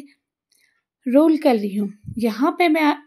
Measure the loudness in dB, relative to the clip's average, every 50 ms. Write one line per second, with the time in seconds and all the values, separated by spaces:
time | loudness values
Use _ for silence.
0 | -6 -10 _ _ _ _ _ _ _ _ _ _ _ _ _ _ _ _ _ _
1 | -4 0 2 4 4 4 2 2 2 2 0 0 -2 -4 -4 -4 -6 -6 -8 -14
2 | -18 -14 -8 -4 -4 -4 -2 -2 -2 -2 0 0 0 2 2 2 0 0 -2 -2
3 | -8